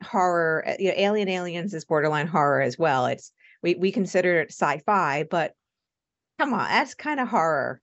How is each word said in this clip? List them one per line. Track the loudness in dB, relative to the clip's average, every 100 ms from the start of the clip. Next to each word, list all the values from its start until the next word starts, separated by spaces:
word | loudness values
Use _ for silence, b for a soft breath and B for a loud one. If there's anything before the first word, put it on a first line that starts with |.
horror, | -4 0 2 2 2 0 -2
uh, | -2
you | 0
know, | 2
Alien | 2 2 0
Aliens | -2 -4 -6 -6
is | -8 -2
borderline | 0 2 0 0
horror | 2 2 2
as | 0 0
well. | 0 2 0
It's, | -2 -10 b b b
we, | -2 0
we | 0
consider | -2 0 0 2 2
it | 0
sci-fi, | -2 -2 0 0 0 2 -2 -2
but | -2 -2 -6 _ _ _ _ _ _ _ -4
come | -2
on, | -2 0
that's | 0 -2 -4
kinda | -6 -4 -2
horror | 0 0 0 -2 -6